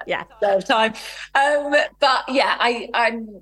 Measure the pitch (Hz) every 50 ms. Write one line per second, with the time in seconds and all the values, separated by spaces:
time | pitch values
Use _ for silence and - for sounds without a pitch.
0 | - - 175 - - - - - 208 202 196 196 185 - 262 226 220 220 220 -
1 | - - - - - - - 277 277 285 294 294 285 285 285 294 - - - -
2 | - 277 262 - - - 262 269 214 185 - - 202 233 247 233 190 - - -
3 | 233 220 226 233 226 214 208 185